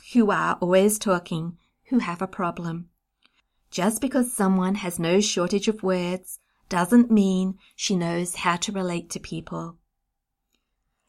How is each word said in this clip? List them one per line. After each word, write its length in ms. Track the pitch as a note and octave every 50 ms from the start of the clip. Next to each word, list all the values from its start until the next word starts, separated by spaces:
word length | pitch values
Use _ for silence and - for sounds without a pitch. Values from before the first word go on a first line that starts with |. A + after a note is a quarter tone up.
| - - -
who 180 | A#3+ A3 G3+
are 260 | F#3 E3 E3 E3 F3 -
always 360 | F3+ F3 F#3 F#3+ G3 - -
talking 600 | - - G#3 F#3 E3+ E3+ - F3+ D#3+ E3 E3+ F3 _ _ _ _ _ _ -
who 100 | C4 A#3+
have 220 | A#3+ A3+ E3+ F3
a 60 | F#3+
problem. 640 | - - - F#3 E3+ E3+ - E3+ E3 E3 E3+ F3 _ _ _ _ _ _ _ _ _ _ _ _ _ _ _ _ _
Just 320 | - F#3 F3 G#3+ A3 -
because 320 | C#4 C4 - B3+ B3 A#3+ -
someone 420 | - G3 F#3+ F#3+ F#3 F#3 F#3 G3+
has 220 | G3+ F#3+ F3+ F3
no 220 | - E3 E3 F3+ G3+
shortage 480 | G#3 - - F#3 F3 F3 G#3 G3+ G3
of 160 | A3+ G#3+ G#3+ -
words 560 | F#3+ F#3 F3+ F3 F3 F3+ F#3 - - - - _ _ _ _ _ -
doesn't 400 | G3+ F3 F3+ F3+ A#3+ A#3+ A#3+ A#3
mean 480 | A3 G#3 G3 F#3+ F#3 F#3 F#3 F#3+ F#3+ - _ _ _
she 200 | - - - G3+
knows 400 | F3 E3+ E3+ E3+ E3+ F3 F3 -
how 200 | - - F3+ E3+
to 140 | F3 - -
relate 380 | G#3 G3 F#3 F3+ F3 E3+ E3+ -
to 80 | - -
people. 580 | - - E3 D#3+ D#3+ - E3+ E3 E3 E3+ E3+ _ _ _ _ _ _ _ _ _ _ _ _ _ _ _ _ _ _ _ _ _ _ _ _ _ _